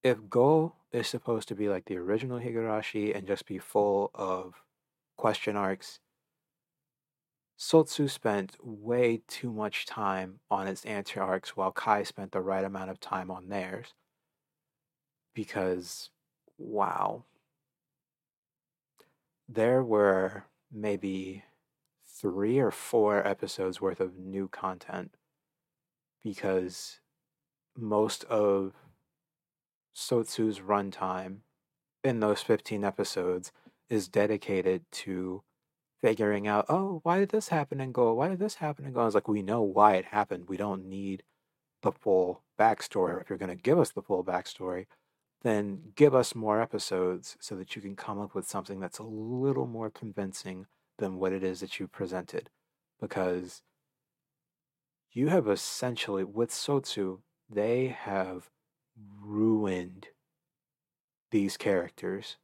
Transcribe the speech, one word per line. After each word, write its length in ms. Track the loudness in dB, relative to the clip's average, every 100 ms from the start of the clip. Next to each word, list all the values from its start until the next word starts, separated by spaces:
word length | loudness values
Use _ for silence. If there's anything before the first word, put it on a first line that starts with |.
If 280 | 4 2 2
Go 460 | 4 6 6 2 -6 _
is 160 | -4 -4
supposed 420 | -6 -2 -4 -4
to 60 | -4
be 120 | -2
like 180 | -2 -4
the 120 | -6
original 420 | 0 0 0 -6
Higurashi 760 | -4 -4 -2 -2 -2 -2 -2
and 140 | -2 -2
just 180 | -4 -4
be 120 | -10
full 520 | 0 2 4 4 0 -2
of 400 | -2 -2 -6 -16 _ _ _ _ _ 0
question 400 | 0 2 -2 0
arcs, 420 | 0 -2 -8 -20 _ _ _ _ _ _ _ _ _ _ _ _ _ _ _ _
Sotsu 500 | 6 6 6 0 -2
spent 460 | 0 0 0 -2 -10
way 600 | -14 -12 -4 2 2 2 -4
too 240 | -8 -6
much 340 | -4 -4 -4 -8
time 540 | -4 -2 -2 -6 -12 _
on 180 | -2 -2
its 180 | -6 -6
answer 360 | -8 -6 -4
arcs 360 | -2 -2 -4 -2
while 140 | -2
Kai 320 | 0 2 2
spent 280 | 0 -8 -6
the 80 | -4
right 240 | -2 -2
amount 280 | -2 -4 -8
of 80 | -10
time 300 | -6 -6 -6
on 180 | -10 -8
theirs. 460 | -6 -6 -8 -12 _ _ _ _ _ _ _ _ _ _ _ _ _ _
Because, 760 | -10 -6 -2 0 -2 -4 -12 -14 _ _ _ _ _
wow. 680 | -8 -2 0 0 -2 -4 -12 _ _ _ _ _ _ _ _ _ _ _ _ _ _ _ _ _ _ _ _ _ -8
There 340 | 0 4 4
were 640 | 4 6 6 6 2 -4 -16 _ _
maybe 720 | -6 -2 -2 -2 -4 -6 -12 -18 _ _ _ _ _ _
three 540 | -4 -4 0 2 4
or 120 | 2
four 560 | 0 0 4 6 4 2
episodes 520 | -2 -6 -4 -4 -2
worth 200 | -2 0
of 180 | -4 -4
new 300 | -8 -6 -6
content, 680 | -4 -6 -6 -10 -10 -10 _ _ _ _ _ _ _ _ _ _ _
because 760 | -12 -4 0 2 0 -8 -14 -16 _ _ _ _ _ _ _ -10
most 460 | 0 4 4 0
of 500 | -2 4 4 4 0 -8 _ _ _ _ _ _ _ _ _ _ _ -12
Sotsu's 640 | 0 0 0 0 0 -2
runtime 800 | 2 2 2 -4 -4 -4 -6 -12 _ _ _ _ _ _
in 160 | -2 2
those 220 | 4 2
fifteen 420 | 4 2 2 -2
episodes 680 | -2 0 -2 -2 -2 -2 -6 _ -20 _ _
is 200 | -2 0
dedicated 760 | 2 2 0 0 0 2 0 -2
to 520 | -12 -6 -4 -4 -6 _ _ _ _ _ _
figuring 460 | 2 4 2 2 2
out, 180 | 2 2
"Oh, 340 | 0 0 -2
why 160 | 0 2
did 100 | 2
this 200 | 0 0
happen 300 | -2 0 -4
and 140 | -4
Go? 200 | 2 4 4
Why 140 | 0
did 100 | 0
this 160 | -4 -2
happen 300 | -6 -6 -6
and 100 | 0
Go?" 100 | 2
It's 80 |
like, 140 | 2 2
we 160 | -2
know 180 | 0 0
why 320 | 2 8 8 8
it 100 | 2
happened. 440 | 0 0 -4 -8
We 80 | -4
don't 280 | -4 -4 -8
need 360 | -8 -6 -8 -10 _ _ _ _ _
the 80 | -4
full 500 | -2 2 4 4 -2 _ _
backstory. 640 | 4 4 -2 0 0 0
If 80 | -6
you're 80 | -6
gonna 180 | -6 -4
give 220 | 4 4
us 140 | 4
the 100 | 0
full 220 | -2 -2
backstory, 640 | 0 -2 -4 -8 -6 -6 -8 _ _ _ _ _
then 500 | 0 0 0 -6 -12 6
give 200 | 8 8
us 180 | 2
more 260 | -2 0 2
episodes 800 | 2 -2 -2 0 0 -2 -8 -16
so 160 | -12 -12
that 200 | -10 -10
you 60 |
can 120 | -10 -10
come 240 | -8 -6
up 140 | -6
with 140 | -6 -6
something 320 | -8 -8 -8
that's 180 | -8 -10
a 60 |
little 640 | -10 -8 -6 -2 0 0 -2
more 240 | -4 -8
convincing 760 | -8 -10 -6 -6 -6 -10 -12 -14 _ _ -6
than 200 | -4 -2
what 120 | -2
it 120 | 0
is 160 | -2 -4
that 200 | -8 -8
you 80 | -10
presented. 640 | -6 -6 -6 -6 -8 -8 _ _ _ _ _
Because 600 | -8 -2 0 -2 -6 -14 _ _ _ _ _ _ _ _ _ _ _ _ _ _ _
you 160 | -2 4
have 200 | 4 4
essentially, 760 | 0 0 -4 -4 -2 -2 -2
with 260 | -2 0 0
Sotsu, 680 | -2 0 0 0 -4 -2 -4 _ _ _
they 400 | 0 2 2 0
have 640 | -4 -4 -2 -2 -6 -12 _ _ _ _ -20 -20 -16
ruined 840 | -6 2 4 4 2 0 -4 -12 -20 _ _ _ _ _ _ _ _ _ _ _ _
these 260 | 0 0 -2
characters. 840 | 0 2 0 -6 -6 -6 -8 -16